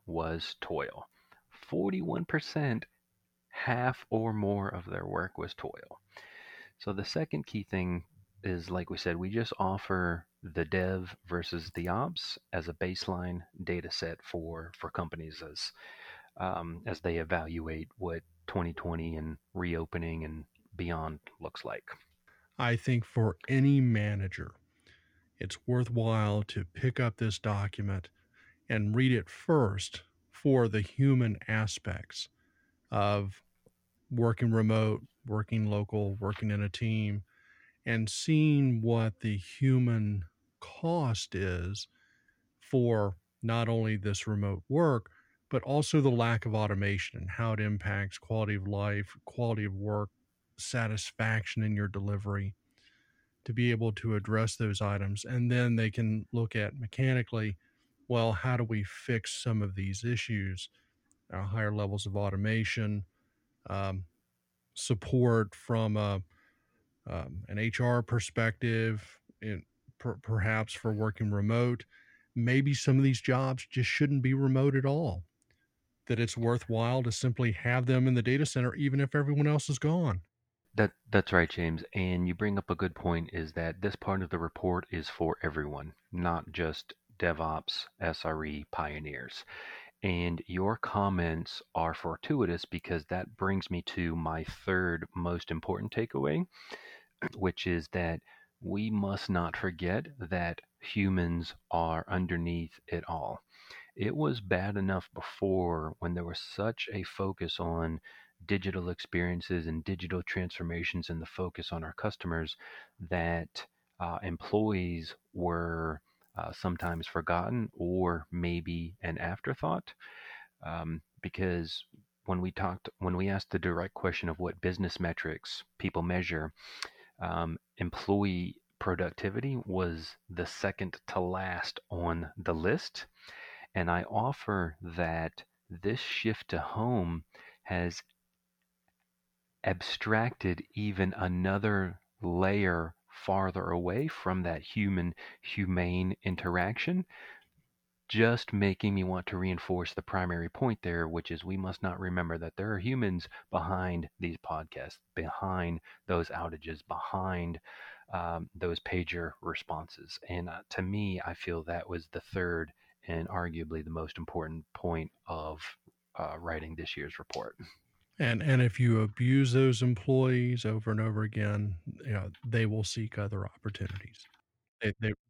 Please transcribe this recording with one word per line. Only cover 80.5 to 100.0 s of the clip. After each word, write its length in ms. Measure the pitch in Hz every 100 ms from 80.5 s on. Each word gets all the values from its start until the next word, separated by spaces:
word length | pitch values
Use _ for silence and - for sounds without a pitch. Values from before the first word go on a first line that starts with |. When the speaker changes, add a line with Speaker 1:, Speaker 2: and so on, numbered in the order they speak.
| _ _
Speaker 1:
That, 180 | - 104 - -
that's 220 | 104 -
right, 180 | 92 82
James. 320 | - 82 80 -
And 340 | 101 92 90 90
you 60 |
bring 220 | 87 104 101
up 140 | -
a 60 | 90
good 180 | 92
point, 360 | - 95 85 80
is 200 | 85 78
that 260 | 85 82 87
this 160 | 101 -
part 260 | - 95
of 80 | 90
the 80 | 85
report 480 | 82 - 92 90 -
is 160 | 87 78
for 280 | - 82 -
everyone, 500 | 78 78 73 71 76 - _
not 400 | 90 87 85 78
just 420 | 85 82 78 - - _ -
DevOps, 680 | 87 80 80 78 - - - -
S 240 | 87 80
R 200 | 80 78
E 200 | 76 73 73
pioneers. 760 | - 76 76 76 65 64 - - - - - - _
And 360 | 98 87 87 82 -
your 300 | 90 98 110
comments 840 | - 107 98 92 85 80 - - -
are 200 | - 82
fortuitous 680 | 82 87 80 - 147 95 85
because 400 | - 87 - 87 -
that 300 | 90 - -
brings 320 | 95 95 -
me 140 | 87 -
to 280 | - 85
my 300 | 82 80 80
third 640 | 80 - - 92 90 85 85 87
most 340 | 85 87 -
important 420 | 82 - 98 107
takeaway, 520 | - 117 - 69 160 180 - - - -
<clears throat> 440 | - _ _ - -
which 300 | 95 - 92
is 220 | 85 -
that 280 | 92 85 82 - - _ _
we 300 | 92 98 110
must 380 | 107 98 98 -
not 280 | 90 85 -
forget 500 | 95 82 90 104